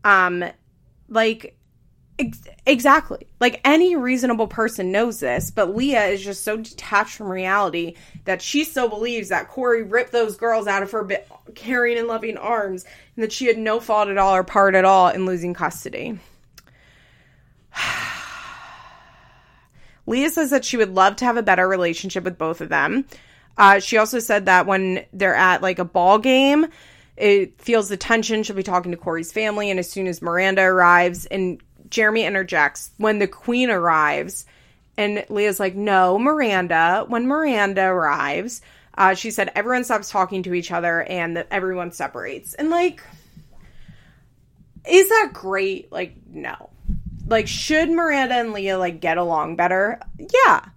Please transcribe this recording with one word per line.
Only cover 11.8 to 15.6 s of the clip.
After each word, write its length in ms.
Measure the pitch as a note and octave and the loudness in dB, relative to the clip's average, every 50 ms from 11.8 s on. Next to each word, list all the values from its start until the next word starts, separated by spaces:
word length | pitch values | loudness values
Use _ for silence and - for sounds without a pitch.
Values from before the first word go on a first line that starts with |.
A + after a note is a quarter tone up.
| A#3+ A#3 A#3+ | 2 2 0
and 100 | A#3 A3+ | -2 -2
loving 300 | A#3 A3+ A3 A3 A3+ G#3 | -4 -4 -6 -6 -8 -8
arms, 480 | - - G#3+ A#3 A3 G3+ G3 F#3 F#3 - - - - - _ _ | -6 -4 -2 -2 -2 -2 -4 -6 -10 -12 -18 -20 -20 -20 _ _
and 80 | - A3 | -6 -6
that 80 | A3 | -4
she 140 | - - C4 | -4 -2 0
had 120 | A#3+ A3+ | 0 0
no 220 | A3 A3 A3 G#3+ A#3 | 0 0 -2 -2 -2
fault 300 | A#3 - G#3+ G#3 G#3 G3+ | -2 0 0 0 2 0
at 80 | G3 | 2
all 180 | G3 F#3+ G3 F#3+ | 2 4 4 4
or 80 | F#3 F#3+ | 2 0
part 320 | - - G#3 G3 G3 F#3+ | 2 4 4 4 6 6
at 100 | F#3+ F#3 | 6 6
all 240 | F#3+ G3 F#3+ F3+ F3 | 6 6 6 6 4
in 160 | - F#3 F#3+ | 2 0 -2
losing 280 | F#3 F#3 F3 E3+ F3 F3 | -4 -4 -4 -6 -6 -6
custody. 640 | - | -4